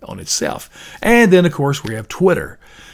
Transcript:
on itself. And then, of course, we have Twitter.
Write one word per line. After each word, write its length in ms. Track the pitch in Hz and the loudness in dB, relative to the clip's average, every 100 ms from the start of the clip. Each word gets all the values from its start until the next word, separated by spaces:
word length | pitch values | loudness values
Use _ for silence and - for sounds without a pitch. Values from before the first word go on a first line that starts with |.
on 180 | - 95 | -16 -14
itself. 800 | 78 - 73 - - - - - | -8 -6 -6 -8 -12 -20 -20 -4
And 280 | - 233 220 | 2 4 6
then, 140 | 180 175 | 6 4
of 80 | |
course, 300 | - 139 143 | 0 -2 -2
we 100 | 113 | -6
have 140 | 110 107 | -10 -8
Twitter. 500 | - 185 165 71 - - - - | 0 0 0 -4 -14 -20 -20 -20